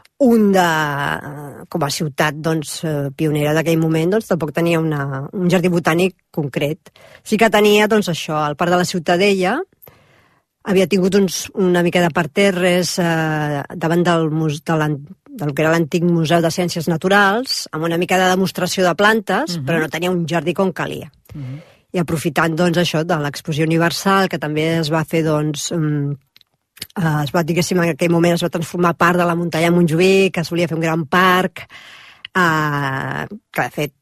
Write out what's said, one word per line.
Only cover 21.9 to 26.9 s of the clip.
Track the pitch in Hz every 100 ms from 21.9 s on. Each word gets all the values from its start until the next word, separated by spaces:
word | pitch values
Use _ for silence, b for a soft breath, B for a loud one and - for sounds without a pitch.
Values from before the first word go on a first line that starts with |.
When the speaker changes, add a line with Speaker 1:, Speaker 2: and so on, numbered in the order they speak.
Speaker 1:
I | 180
aprofitant, | 165 160 170 147 165
doncs, | 160 180 170
això | 170 156
de | 170 160
l'exposició | 143 - - 147 160
universal, | 165 170 - 196 196 185
que | 160
també | 151 151 160 165
es | 151
va | 160
fer... | 156 165
doncs, | 160 151 156 143 -
mm, | 170 151 147 143 139 _ _ _ _ _ - -